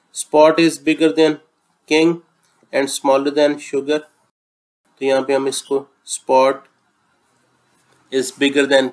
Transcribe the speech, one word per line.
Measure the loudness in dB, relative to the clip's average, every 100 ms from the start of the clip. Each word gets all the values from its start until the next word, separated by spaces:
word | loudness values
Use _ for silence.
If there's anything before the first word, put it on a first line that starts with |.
| _
spot | -16 -2 4 4 4
is | 0 0 -4
bigger | 0 0 2
than | 0 0 _ _ _ _ -2
king | 0 2 -2 _ _ _ _ _
and | -4 -4
smaller | -4 0 0 0
than | 0 0 -2
sugar। | -6 -6 -4 -6
तो | -6 _ _ _ _ _ _ _ _ -8
यहाँ | -2 -2
पे | 0
हम | -2 -2
इसको | -6 -6 -6 -6 _ -16
spot | -12 0 2 2 -2 _ _ _ _ _ _ _ _ _ _ _ _ _ _ _
is | -6 -6 -2
bigger | -2 0 2
than | 2 0